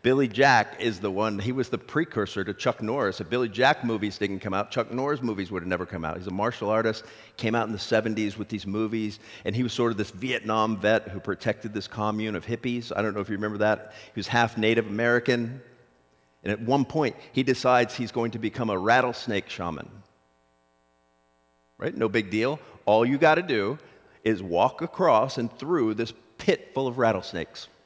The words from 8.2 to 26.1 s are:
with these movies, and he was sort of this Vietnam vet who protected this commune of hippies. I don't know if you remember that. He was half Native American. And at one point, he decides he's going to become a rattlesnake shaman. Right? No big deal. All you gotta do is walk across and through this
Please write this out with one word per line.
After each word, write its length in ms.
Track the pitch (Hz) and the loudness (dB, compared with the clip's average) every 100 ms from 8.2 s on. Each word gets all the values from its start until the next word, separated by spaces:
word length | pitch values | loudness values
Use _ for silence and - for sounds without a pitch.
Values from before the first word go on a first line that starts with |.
| 104 98 | -4 -4
with 120 | 101 | -8
these 180 | 107 98 | -6 -4
movies, 540 | 104 110 113 107 104 - - | -4 -2 -2 -6 -8 -18 -8
and 100 | - | -4
he 80 | 110 | -2
was 100 | 123 | -2
sort 200 | - 117 | 0 0
of 40 | 107 | 0
this 140 | 101 | -6
Vietnam 640 | 92 127 123 107 110 110 104 | -6 -4 -4 0 2 2 2
vet 300 | 104 110 104 | 4 2 2
who 140 | 95 | -10
protected 520 | - 92 113 104 113 | -6 -4 -2 -4 -6
this 140 | 104 - | -8 -8
commune 480 | - 107 107 110 | -4 -2 -2 -4
of 100 | 98 | -4
hippies. 460 | - 117 127 120 117 101 | -6 -6 -4 -4 -4 -2
I 40 | |
don't 140 | 107 | -2
know 60 | 101 | -2
if 80 | 101 | -4
you 80 | 101 | -4
remember 220 | 107 104 | -4 2
that. 340 | 104 104 - - - | 2 2 -4 -20 -12
He 60 | - | -10
was 80 | 98 | 0
half 320 | 120 117 - | 2 2 2
Native 300 | 110 113 107 | 4 4 0
American. 760 | 104 120 120 120 123 117 131 - _ _ _ _ _ _ _ | 0 2 2 2 0 -2 -10 -18 _ _ _ _ _ _ _
And 80 | 98 | -6
at 100 | 104 | -4
one 240 | 113 139 | 0 2
point, 300 | 127 160 135 - - | 2 0 -2 -4 -4
he 120 | 131 | -2
decides 500 | 131 127 135 123 117 | 0 2 4 4 4
he's 160 | - 117 | -2 -4
going 220 | 123 117 | -2 -2
to 80 | 113 | -2
become 300 | 110 123 113 | -6 -2 -2
a 80 | 95 | 0
rattlesnake 720 | 101 123 127 120 - 101 - | 4 4 4 -2 -4 -4 -4
shaman. 400 | - 87 78 - 101 _ _ _ _ _ _ _ _ _ _ _ _ _ _ _ _ _ _ | -8 -6 -8 -12 -20 _ _ _ _ _ _ _ _ _ _ _ _ _ _ _ _ _ _
Right? 180 | 156 - | -6 -2
No 120 | 110 | 0
big 200 | 113 101 | 0 0
deal. 300 | 107 120 151 - - - | 0 0 -2 -10 -6 2
All 200 | 110 120 | 4 4
you 120 | 139 | 4
gotta 240 | 156 156 | 6 4
do 360 | 180 113 98 151 - - _ _ | 2 0 0 -4 -12 -20 _ _
is 180 | - 104 | -2 0
walk 400 | 92 85 123 - | 0 2 2 0
across 560 | 170 - 175 113 135 135 | -10 2 6 6 4 -2
and 180 | 117 - | -6 -6
through 360 | 143 175 110 | -2 0 0
this 180 | 110 113 | 0 -6